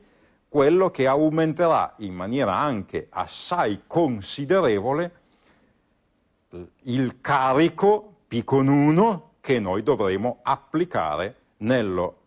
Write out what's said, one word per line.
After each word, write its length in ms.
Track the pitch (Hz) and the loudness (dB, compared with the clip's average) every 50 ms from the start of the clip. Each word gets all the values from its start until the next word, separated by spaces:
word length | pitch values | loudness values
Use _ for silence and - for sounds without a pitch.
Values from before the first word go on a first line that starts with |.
| - _ _ _ _ _ _ _ _ | -14 _ _ _ _ _ _ _ _
quello 440 | _ - 147 135 147 170 185 190 175 | _ 0 2 4 4 4 4 2 2
che 160 | 180 - 131 | 0 0 0
aumenterà 880 | 131 135 147 156 156 151 160 160 160 151 - 175 165 151 113 87 - - | 2 2 2 2 0 2 0 0 0 0 0 0 2 2 2 0 -2 -6
in 160 | - 110 98 90 | -10 -12 -10 -10
maniera 420 | 90 92 104 123 143 127 101 92 | -8 -8 -6 -4 -2 0 0 0
anche 520 | 107 147 151 127 104 92 - - 82 - - | 0 -2 -2 -4 -6 -8 -8 -8 -10 -10 -8
assai 720 | - 87 90 - - - - - 180 175 151 113 101 95 - | -8 -8 -8 -8 -10 -12 -8 -4 -2 -2 -2 -2 -4 -6 -8
considerevole 1300 | - - 165 170 139 120 104 92 - - - 143 135 185 196 170 127 107 98 95 123 139 156 175 175 - _ _ _ _ _ _ _ _ _ _ _ _ _ _ _ _ _ _ _ _ _ _ _ _ _ _ _ - 87 90 - _ _ - | -4 -2 0 0 0 -2 -4 -8 -10 -10 -6 -2 0 0 2 2 2 0 0 -2 -2 -4 -4 -4 -6 -10 _ _ _ _ _ _ _ _ _ _ _ _ _ _ _ _ _ _ _ _ _ _ _ _ _ _ _ -18 -16 -16 -18 _ _ -8
il 360 | 131 120 135 131 117 - _ | -4 -2 -2 -2 -2 -4 _
carico 960 | - - 143 135 131 135 131 143 165 175 165 - 190 202 208 208 208 - - _ _ | -2 0 0 2 2 2 4 4 2 2 2 2 2 2 2 2 -2 -8 -20 _ _
P 160 | _ 113 117 110 | _ -8 -6 -2
con 240 | - 139 135 135 | 0 2 2 4
uno 640 | 135 143 143 143 151 156 170 214 233 196 160 - - _ _ | 4 4 4 4 4 4 4 4 2 2 -2 -8 -14 _ _
che 180 | - - 131 117 | -4 -2 -2 -2
noi 220 | 101 90 92 104 | -2 -2 -4 -2
dovremo 580 | 107 147 135 107 104 95 95 98 107 123 113 - - | 0 0 0 0 0 0 0 -2 -2 -4 -6 -6 -4
applicare 920 | 127 135 - - _ - 156 180 180 - 110 82 78 73 80 90 107 - _ _ _ _ | -4 -4 -4 -4 _ -4 -4 -4 -2 -2 -4 -2 -2 -2 -4 -4 -6 -8 _ _ _ _
nello 680 | - 107 113 131 123 110 98 92 90 87 87 - _ _ | -6 -2 0 0 0 0 -2 -2 -2 -4 -4 -6 _ _